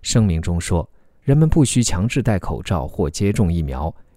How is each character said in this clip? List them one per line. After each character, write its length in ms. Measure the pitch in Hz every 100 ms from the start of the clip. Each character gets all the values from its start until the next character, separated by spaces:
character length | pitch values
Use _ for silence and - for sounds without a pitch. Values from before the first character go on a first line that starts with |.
声 240 | - 120 101
明 160 | 80
中 180 | 82 85
说， 300 | - 87 - _ _ _
人 160 | - 143
们 100 | 156
不 160 | 165
需 200 | 127 127
强 240 | 117 87 107
制 160 | -
戴 160 | 113 98
口 200 | - 53
罩 240 | - 90 -
或 200 | - 76
接 240 | - 101
种 220 | 104 90
疫 80 | 85
苗， 340 | 71 64 160 - -